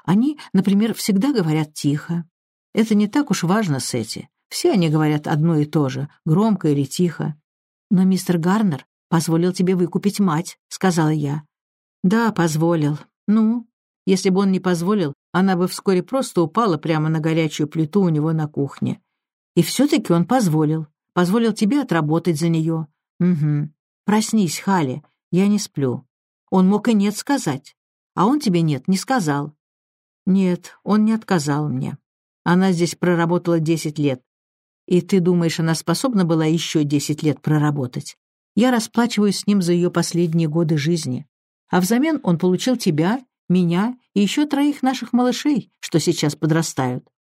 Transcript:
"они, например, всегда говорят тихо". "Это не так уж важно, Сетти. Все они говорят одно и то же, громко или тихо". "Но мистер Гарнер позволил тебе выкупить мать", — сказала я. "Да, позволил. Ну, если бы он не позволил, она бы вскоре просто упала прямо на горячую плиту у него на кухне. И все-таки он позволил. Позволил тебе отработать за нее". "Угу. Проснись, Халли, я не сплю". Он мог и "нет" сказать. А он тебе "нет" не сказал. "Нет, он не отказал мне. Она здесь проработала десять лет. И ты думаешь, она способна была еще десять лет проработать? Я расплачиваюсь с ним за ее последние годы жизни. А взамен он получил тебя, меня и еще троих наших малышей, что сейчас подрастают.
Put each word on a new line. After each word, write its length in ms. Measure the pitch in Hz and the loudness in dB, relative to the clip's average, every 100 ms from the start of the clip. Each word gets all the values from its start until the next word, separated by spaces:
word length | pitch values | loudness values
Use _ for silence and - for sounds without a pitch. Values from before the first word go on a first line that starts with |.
| - | 0
"они, 340 | 190 269 294 - | 2 2 -2 -2
например, 420 | 190 190 196 226 - | 0 2 2 0 -2
всегда 360 | - 196 269 | -2 0 2
говорят 420 | 254 160 156 151 | 0 0 0 -2
тихо". 520 | - 143 147 - 170 170 _ _ _ _ | -4 -2 -2 -4 -8 -8 _ _ _ _
"Это 220 | - 220 208 | -4 0 2
не 120 | 208 | 2
так 220 | 294 294 | 0 -2
уж 140 | 185 | -2
важно, 360 | 165 208 196 135 | 0 0 0 -4
Сетти. 500 | - 123 107 - - _ _ | -4 -6 -6 -10 -14 _ _
Все 220 | - 349 | -4 0
они 180 | 233 165 | 2 2
говорят 380 | 156 151 151 - | 2 0 0 -2
одно 300 | 151 165 156 | 0 2 2
и 80 | 147 | 0
то 240 | 160 139 | 0 -2
же, 200 | 131 143 _ - | -4 -10 _ -2
громко 440 | 160 220 202 160 | 2 2 0 0
или 160 | 143 139 | 0 -2
тихо". 500 | - 175 147 156 151 _ _ _ _ _ | -2 -2 -2 -6 -8 _ _ _ _ _
"Но 120 | 185 | 2
мистер 360 | 190 185 - 175 | 2 2 0 0
Гарнер 460 | 170 208 208 135 - _ _ | 0 0 0 -2 -8 _ _
позволил 440 | 165 160 165 180 | -2 0 0 0
тебе 220 | 180 185 185 | 0 0 0
выкупить 440 | 175 180 208 196 | 0 0 -2 0
мать", — 380 | 196 156 175 - _ | 0 0 -4 -12 _
сказала 400 | - 185 170 156 | -4 0 2 2
я. 340 | 156 143 147 - _ _ _ _ _ | 0 -2 -6 -10 _ _ _ _ _
"Да, 280 | 185 220 226 | 0 2 0
позволил. 640 | 220 170 151 165 170 147 147 - _ - | 0 -2 0 0 2 0 -4 -10 _ 0
Ну, 400 | 220 220 240 - _ _ _ - | 2 2 0 -6 _ _ _ -2
если 220 | 190 196 | 0 2
бы 100 | 185 | 2
он 120 | 196 | 2
не 100 | 185 | 0
позволил, 520 | 185 175 170 214 151 - _ | 0 -2 0 0 -2 -6 _
она 240 | 170 190 180 | 0 0 0
бы 100 | 180 | -2
вскоре 340 | - - 185 | -2 -2 -2
просто 400 | 180 269 254 - | 0 -4 -2 -2
упала 360 | 160 220 226 151 | 0 0 0 -2
прямо 320 | 156 160 156 | -2 -2 0
на 100 | 160 | -2
горячую 480 | 160 160 156 - 151 | 0 0 -2 -2 -4
плиту 340 | 165 156 202 | -2 -2 0
у 80 | 180 | 0
него 220 | 151 156 | 0 0
на 160 | 160 151 | -2 -4
кухне. 540 | 147 139 - 127 - _ _ _ _ _ | -4 -6 -6 -8 -8 _ _ _ _ _
И 80 | - | -2
все-таки 520 | 165 - 294 277 - | 0 0 2 2 2
он 120 | 170 175 | 0 2
позволил. 640 | 254 196 156 151 160 151 _ _ | 0 2 2 0 -2 -6 _ _
Позволил 380 | - 175 226 226 | -2 0 2 0
тебе 300 | 214 202 285 | 0 0 0
отработать 580 | 262 170 147 160 165 151 | 0 -2 0 0 0 -2
за 80 | 170 | 0
нее". 400 | 165 160 160 156 _ _ _ | 0 0 -4 -6 _ _ _
"Угу. 500 | 175 170 151 147 151 - _ _ - | 0 2 0 0 -4 -10 _ _ 0
Проснись, 540 | 214 220 220 175 - | 0 2 0 0 -2
Халли, 440 | - 185 139 131 - _ _ | -2 0 0 -6 -12 _ _
я 160 | 175 202 | 0 2
не 120 | 208 | 0
сплю". 480 | - - 135 123 - _ _ _ _ | -2 -4 -4 -4 -10 _ _ _ _
Он 200 | 190 185 | 2 4
мог 180 | 208 226 | 4 2
и 60 | |
"нет" 240 | 214 202 208 | 2 0 -2
сказать. 580 | - 277 - 127 - _ _ _ _ - | -4 -2 -2 -6 -10 _ _ _ _ -2
А 100 | 190 | 0
он 140 | 294 | 2
тебе 220 | 247 175 | 2 2
"нет" 260 | 160 135 - | 2 0 0
не 100 | 190 | -2
сказал. 560 | - 262 151 143 143 - _ _ _ _ _ _ - | 0 -2 0 -2 -4 -10 _ _ _ _ _ _ 0
"Нет, 520 | 190 185 175 - - | 2 2 0 -6 -14
он 200 | - 208 | -2 2
не 80 | 214 | 2
отказал 560 | 220 - 180 143 147 151 | 0 0 -2 0 -2 -2
мне. 300 | 127 139 - _ _ _ _ - | -4 -6 -10 _ _ _ _ 0
Она 260 | 180 190 | 2 2
здесь 240 | 170 175 - | 2 -2 0
проработала 640 | 175 170 170 175 170 170 | 0 2 2 0 0 0
десять 400 | 160 165 160 151 | 0 -2 -2 -2
лет. 220 | 143 127 - _ _ _ _ _ - | -2 -2 -8 _ _ _ _ _ 0
И 140 | 180 | 0
ты 180 | 170 196 | 2 2
думаешь, 400 | 175 175 165 - | 4 2 0 0
она 160 | 160 160 | -2 -2
способна 480 | - 170 262 214 | -2 -2 0 0
была 220 | 170 160 156 | 2 2 2
еще 380 | 165 - 160 | 0 0 -2
десять 400 | 147 147 143 147 | 0 -2 -2 -2
лет 180 | 156 135 | -2 -2
проработать? 720 | - 151 147 147 123 143 - - _ _ _ - | -2 0 0 -2 -6 -8 -14 -18 _ _ _ 0
Я 160 | 254 | 2
расплачиваюсь 680 | 240 220 - 240 208 208 185 | 2 -2 -2 0 0 0 0
с 80 | - | 0
ним 140 | 202 | 0
за 120 | 170 | 2
ее 180 | 175 175 | 0 0
последние 560 | 175 170 170 170 165 160 | 0 -2 -2 0 0 0
годы 300 | 160 160 156 | 0 0 0
жизни. 500 | 143 170 139 127 - _ _ _ _ | 0 -2 -4 -8 -10 _ _ _ _
А 120 | 180 | -2
взамен 400 | 185 233 320 311 | 0 0 0 0
он 140 | 190 165 | 0 0
получил 400 | 185 180 - 247 | 2 0 0 0
тебя, 440 | 196 151 170 254 - _ - | 0 0 0 -2 -6 _ -2
меня 480 | 180 170 175 220 254 _ | 0 2 0 -2 -4 _
и 80 | 202 | -2
еще 240 | 202 - 302 | 0 0 -2
троих 380 | 277 294 285 | 0 0 0
наших 300 | 254 254 226 | -2 -2 -2
малышей, 580 | 240 247 247 294 262 - _ | 0 0 0 0 -2 -4 _
что 200 | - 160 | -4 0
сейчас 360 | 175 156 151 - | 0 0 -2 -2
подрастают. 720 | 156 160 160 - 127 127 - _ _ | 0 0 -2 -4 -4 -6 -12 _ _